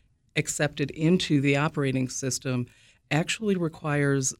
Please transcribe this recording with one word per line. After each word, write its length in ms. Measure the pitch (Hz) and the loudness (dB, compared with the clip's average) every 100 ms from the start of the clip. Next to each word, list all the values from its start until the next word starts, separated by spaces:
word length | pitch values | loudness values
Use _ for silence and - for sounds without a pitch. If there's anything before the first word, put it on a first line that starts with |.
| _ _ _ - | _ _ _ -4
accepted 560 | 151 - 147 147 143 | -4 -2 -2 0 -4
into 480 | - 160 180 - 147 | 0 2 4 4 2
the 160 | 139 139 | 4 2
operating 520 | 147 - 139 131 127 | 2 0 0 0 -2
system 580 | - 135 123 139 127 123 _ _ _ _ | -4 -6 -6 -4 -4 -4 _ _ _ _
actually 460 | 147 175 - 220 190 | -2 -2 -2 -2 0
requires 800 | 165 160 160 147 143 139 131 - | -2 -4 -2 0 2 2 -2 -6